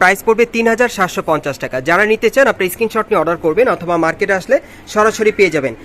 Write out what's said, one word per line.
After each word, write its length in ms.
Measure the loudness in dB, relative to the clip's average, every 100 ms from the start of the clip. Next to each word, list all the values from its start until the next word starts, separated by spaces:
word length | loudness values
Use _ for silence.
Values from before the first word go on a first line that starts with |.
প্রাইস 200 | 2 2 0
পড়বে 180 | 2 2
তিন 100 | 2 0
হাজার 180 | 2 0 0
সাতশো 260 | -4 -4 -2
পঞ্চাশ 260 | -2 -2 -8
টাকা। 140 | -6 -6 0
যারা 160 | 2 2
নিতে 160 | 2 2
চান 120 | 2 2
আপনারা 180 | 2 -4
স্ক্রিনশট 340 | -4 -4 -4 0
নিয়ে 120 | 0
অর্ডার 220 | 0 0
করবেন 220 | -2 2 0
অথবা 200 | 0 -2 -2
মার্কেটে 300 | -2 -2 -2 -2
আসলে 160 | 0 -2 -2 -18 -6
সরাসরি 380 | 0 0 2 -2 2
পেয়ে 160 | 0
যাবেন। 200 | 2 -4 -8